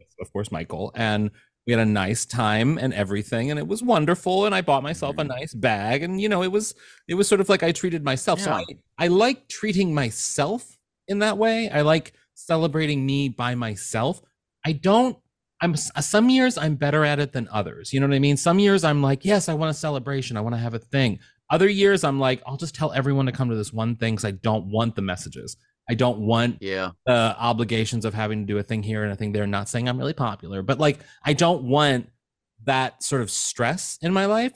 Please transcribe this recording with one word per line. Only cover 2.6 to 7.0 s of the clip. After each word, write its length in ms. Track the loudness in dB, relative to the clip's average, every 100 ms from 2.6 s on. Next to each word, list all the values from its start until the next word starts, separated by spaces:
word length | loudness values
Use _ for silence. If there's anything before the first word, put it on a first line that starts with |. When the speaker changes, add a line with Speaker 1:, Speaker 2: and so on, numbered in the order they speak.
| 2 0
Speaker 1:
and 160 | -2
everything, 580 | -2 -2 -4 -4 -4 -2
and 80 | -4
it 80 | -4
was 160 | -4
wonderful, 600 | 0 2 2 0 0 0 2
and 80 |
I 80 | 0
bought 200 | 2 0
myself 360 | 0 -6 -6 -4
a 20 |
Speaker 2:
Mm-hmm. 80 | -6
Speaker 1:
nice 260 | -6 -10
bag, 480 | -2 0 2 0 0
and, 180 | -2 -2
you 80 | 0
know, 140 | 0
it 80 | 0
was, 240 | -2 -4 -10 -20 -20